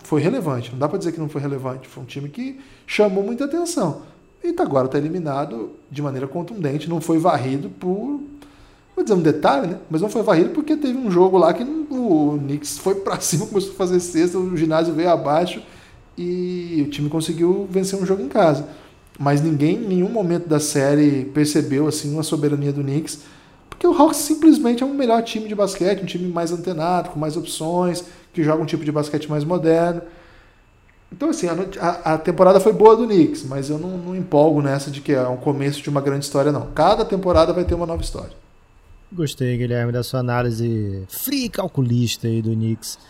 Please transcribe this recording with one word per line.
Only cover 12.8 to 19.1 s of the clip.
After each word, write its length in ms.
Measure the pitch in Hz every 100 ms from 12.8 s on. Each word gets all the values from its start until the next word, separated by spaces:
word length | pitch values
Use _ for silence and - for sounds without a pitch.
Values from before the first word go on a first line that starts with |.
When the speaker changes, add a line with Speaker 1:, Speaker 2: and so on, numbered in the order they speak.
| 190
Speaker 1:
pra 260 | 196 196 180
<laughs> 0 |
cima, 260 | - 151 214
começou 260 | 202 -
a 20 |
fazer 260 | - 185 180
cesta, 380 | 175 160 175 185
o 180 | 185 175
ginásio 380 | 160 160 165
veio 160 | 156 175
abaixo 520 | 151 139 151 180 - - - - - - -
e 680 | 175 180 180 180 175 165 143
o 40 |
time 200 | - 147
conseguiu 580 | 160 156 160 170 196 196
vencer 300 | 185 185 196
um 60 | 185
jogo 160 | 190
em 60 | 262
casa. 380 | 233 170 143 147 - - - -